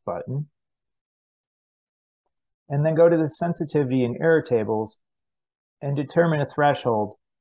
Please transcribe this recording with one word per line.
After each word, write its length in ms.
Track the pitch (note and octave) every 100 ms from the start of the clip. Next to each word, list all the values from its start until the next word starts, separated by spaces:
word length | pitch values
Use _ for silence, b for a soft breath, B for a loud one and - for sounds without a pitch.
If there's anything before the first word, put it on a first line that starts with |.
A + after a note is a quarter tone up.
button 440 | - E2+ A#2 C#3 D3 _ _ _ _ _ _ _ _ _ _ _ _ _ _ _ _ _ _ _ _ _ -
and 160 | C#3+
then 100 | D#3
go 140 | D#3+ E3+
to 80 | E3
the 140 | D3+
sensitivity 720 | - F3 - D3+ D3 C3 C3
and 140 | A#2+ B2
error 220 | E3 D#3+
tables 560 | - A#2 G#2 A2 A2 - _ _ _ _ _ _ _ _
and 160 | C#3+ C#3+
determine 460 | C#3 E3+ E3+ D3+
a 80 | C#3
threshold 640 | - D3 C#3 B2 A2 G#2 - _ _